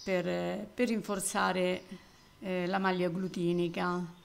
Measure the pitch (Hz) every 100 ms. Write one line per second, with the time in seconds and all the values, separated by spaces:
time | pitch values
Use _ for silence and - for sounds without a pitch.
0 | 196 180 175 175 175 190 208 - 247 226
1 | 190 196 - 202 190 185 180 180 - 185
2 | - - - - 196 185 175 190 190 180
3 | 180 170 185 190 170 175 175 185 180 180
4 | 170 -